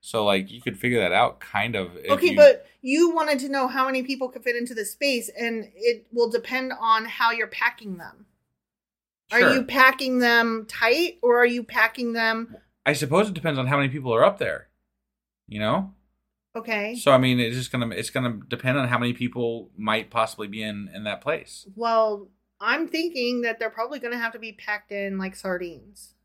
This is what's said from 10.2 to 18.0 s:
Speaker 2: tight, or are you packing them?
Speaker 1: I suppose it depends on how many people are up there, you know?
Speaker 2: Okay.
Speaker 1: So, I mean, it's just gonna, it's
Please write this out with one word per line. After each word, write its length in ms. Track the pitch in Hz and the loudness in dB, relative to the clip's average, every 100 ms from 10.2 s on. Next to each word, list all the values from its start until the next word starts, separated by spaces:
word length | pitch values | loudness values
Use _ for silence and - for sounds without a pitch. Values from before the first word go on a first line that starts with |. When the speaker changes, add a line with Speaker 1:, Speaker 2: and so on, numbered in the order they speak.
| 240 233 233 226 220 | 4 4 2 -2 -8
Speaker 2:
tight, 500 | - 226 277 330 - | -2 2 2 0 0
or 160 | 240 240 | 2 4
are 80 | 240 | 4
you 160 | 240 | 2
packing 500 | 226 240 226 240 240 | -6 0 0 0 -6
them? 420 | 233 226 226 226 - _ _ | -2 -2 -2 -6 -14 _ _
Speaker 1:
I 80 | - | -2
suppose 340 | 147 143 160 214 | -2 2 2 2
it 60 | |
depends 240 | 170 160 139 | -2 -4 -2
on 80 | 127 | 0
how 80 | 143 | 0
many 120 | 135 | 0
people 240 | 147 131 | -2 -2
are 120 | 113 | 4
up 140 | 165 196 | 4 4
there, 300 | 113 76 - _ _ _ _ _ _ _ _ | -4 -6 -12 _ _ _ _ _ _ _ _
you 140 | 104 | -4
know? 340 | 107 151 190 - _ _ _ _ _ | 0 0 -2 -12 _ _ _ _ _
Speaker 2:
Okay. 420 | 226 226 214 208 240 | -14 -6 -4 -4 -2
Speaker 1:
So, 160 | 156 | 4
I 60 | 131 | 6
mean, 220 | 127 123 | 6 2
it's 160 | 117 123 | 0 -4
just 160 | 123 | -6
gonna, 160 | 127 117 | -4 -4
it's 200 | 95 | -4